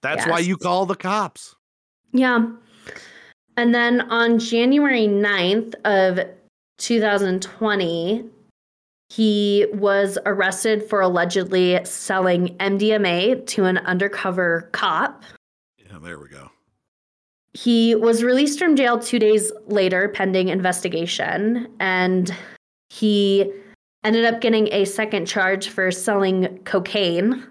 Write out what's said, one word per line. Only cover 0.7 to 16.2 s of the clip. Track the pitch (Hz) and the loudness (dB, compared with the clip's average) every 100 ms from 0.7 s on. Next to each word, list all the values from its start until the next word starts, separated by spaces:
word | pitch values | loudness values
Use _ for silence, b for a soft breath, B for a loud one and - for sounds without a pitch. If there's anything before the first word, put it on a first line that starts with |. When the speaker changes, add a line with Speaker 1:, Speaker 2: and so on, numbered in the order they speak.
| 180 185 | -2 -2
Speaker 1:
the | 196 | -4
cops. | 185 208 190 - - _ _ _ _ _ _ | -2 -2 -4 -8 -20 _ _ _ _ _ _
Speaker 2:
Yeah. | 254 254 240 226 226 B B B B B B B _ _ - | 0 2 2 0 -4 B B B B B B B _ _ -2
And | 240 | 2
then | 240 240 240 | 2 2 2
on | - 233 233 233 | 0 0 2 2
January | 226 233 240 277 294 247 214 | 2 0 2 4 2 2 2
ninth | 202 208 202 180 208 226 - | 2 2 0 2 0 -2 -6
of | 214 196 190 185 - - _ _ _ _ | 0 2 2 0 -4 -10 _ _ _ _
two | - 233 | -2 0
thousand | 220 202 196 185 | 2 0 0 -2
twenty, | 185 - 220 202 175 170 170 220 226 _ _ _ _ _ _ _ _ | -6 -4 -2 0 -2 -2 -2 -4 -6 _ _ _ _ _ _ _ _
he | - 220 208 208 202 208 | -2 0 2 2 2 0
was | 208 202 196 202 190 | 0 0 2 0 -2
arrested | - 196 185 190 226 214 208 | -4 0 0 0 -2 -2 0
for | 208 | 0
allegedly | 185 180 175 190 180 185 180 180 | 2 2 0 -2 0 0 2 0
selling | 180 - - 190 185 180 180 175 | -2 -10 -4 0 2 2 0 -2
M | 196 196 | -2 0
D | 214 | 0
M | 214 | 2
A | 196 170 196 254 | 2 0 0 0
to | - - 185 | -4 0 0
an | 185 | 0
undercover | - 180 196 - 196 180 175 165 165 | -2 -2 -2 -4 -6 -2 0 -2 -4
cop. | - 202 160 277 - B B _ _ _ _ | -4 -2 0 -2 -6 B B _ _ _ _
Speaker 1:
Yeah, | 98 95 | _ -20
there | 82 | -16
we | 80 | -16